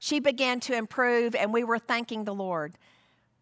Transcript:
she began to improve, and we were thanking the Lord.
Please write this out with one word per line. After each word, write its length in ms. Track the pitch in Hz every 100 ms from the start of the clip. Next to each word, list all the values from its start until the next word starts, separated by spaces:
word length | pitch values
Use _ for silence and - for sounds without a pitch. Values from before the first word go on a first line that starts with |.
she 180 | - 294
began 400 | 277 254 262 247
to 160 | -
improve, 640 | 240 220 - 247 240 233 -
and 160 | 208
we 100 | 233
were 160 | 233 233
thanking 460 | - 233 233 220
the 100 | 208
Lord. 420 | 196 190 170 151 - _ _ _ _ _ _